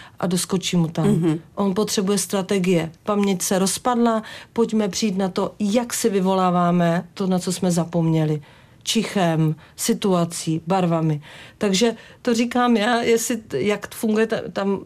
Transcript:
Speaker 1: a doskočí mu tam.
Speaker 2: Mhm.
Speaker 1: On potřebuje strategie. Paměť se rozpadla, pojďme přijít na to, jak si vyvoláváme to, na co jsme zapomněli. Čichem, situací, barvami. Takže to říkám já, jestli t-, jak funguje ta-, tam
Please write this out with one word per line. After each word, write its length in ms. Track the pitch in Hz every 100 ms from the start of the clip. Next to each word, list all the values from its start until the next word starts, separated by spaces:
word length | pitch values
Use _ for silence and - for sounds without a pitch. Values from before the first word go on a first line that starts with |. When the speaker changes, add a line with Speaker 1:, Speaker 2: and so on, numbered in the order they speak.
| - -
Speaker 1:
a 80 | 190
doskočí 500 | 180 - 190 - 175
mu 100 | 160
tam. 200 | 165 156
Speaker 2:
Mhm. 320 | 160 170 156 - -
Speaker 1:
On 180 | 202
potřebuje 440 | 190 208 - 190 202
strategie. 720 | - 202 190 202 180 170 160 -
Paměť 380 | - 208 202 185
se 180 | - 190
rozpadla, 640 | 190 - 254 240 233 220 220 - -
pojďme 340 | - 226 220 208
přijít 280 | - 220 185
na 120 | 190
to, 240 | 196 196 -
jak 340 | 208 233 240
si 160 | - 233
vyvoláváme 1000 | 196 185 190 185 180 175 175 170 170 175
to, 140 | - 190
na 120 | 180
co 120 | 185
jsme 200 | 180 185
zapomněli. 680 | 175 165 175 160 160 156 151 - - - -
Čichem, 720 | - 226 208 202 170 160 160 151 - -
situací, 840 | - 226 202 180 170 - - 160 165
barvami. 540 | 190 180 165 160 151 - - - -
Takže 380 | 208 190 233 226 - -
to 120 | -
říkám 440 | 226 240 247 247 226
já, 240 | 214 233
jestli 360 | 233 226 - 233
t-, 240 | - -
jak 320 | 202 202 - -
funguje 320 | 220 214 226
ta-, 140 | 226 -
tam 260 | 190 196 196